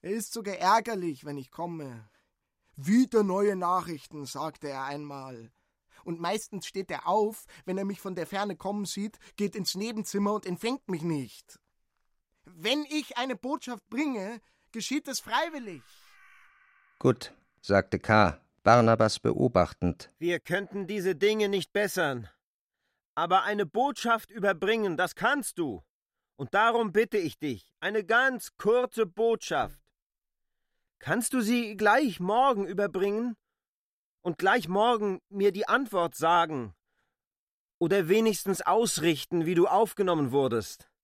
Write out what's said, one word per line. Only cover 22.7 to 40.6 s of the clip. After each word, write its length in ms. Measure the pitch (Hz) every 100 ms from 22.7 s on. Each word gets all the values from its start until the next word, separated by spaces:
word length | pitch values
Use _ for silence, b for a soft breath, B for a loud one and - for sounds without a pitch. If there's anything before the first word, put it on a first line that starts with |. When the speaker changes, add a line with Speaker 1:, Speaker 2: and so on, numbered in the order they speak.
| _ _ _ _
Speaker 3:
Aber 280 | - 170 185
eine 240 | 185 208 185
Botschaft 640 | - 277 254 240 226 -
überbringen, 680 | 220 196 180 196 226 208 156
das 200 | 180 -
kannst 420 | 208 285 - -
du. 240 | 156 98 - _ _ _ _ _
Und 180 | -
darum 380 | 196 226 233 220
bitte 260 | 175 233 208
ich 200 | 165 -
dich, 360 | 147 110 _ _
eine 240 | 175 214
ganz 520 | 175 226 262 254 - _
kurze 500 | 202 240 254 - 214
Botschaft. 720 | 185 233 226 - 143 107 - _ _ _ _ _ _ _ _ _ _ _ _
Kannst 320 | - 190 226
du 80 | 262
sie 360 | 214 240 226 208
gleich 440 | 208 233 285 175
morgen 460 | 180 220 277 226 196
überbringen? 680 | 185 202 185 196 208 240 220 _ _ _ _ _ _ _ _
Und 180 | 175 160
gleich 300 | 190 233 160
morgen 520 | 190 226 240 208 185 _
mir 240 | 202 202
die 160 | 190 -
Antwort 460 | 233 262 190 170 -
sagen? 580 | 165 175 170 147 113 - _ _ _ _ _ _ _ _ _ _
Oder 300 | 170 196 160
wenigstens 540 | 208 226 196 196 190
ausrichten, 840 | - 196 233 - 160 151 - 175 165
wie 80 |
du 120 | 180 170
aufgenommen 640 | 170 226 - 190 165 139
wurdest? 580 | 135 131 113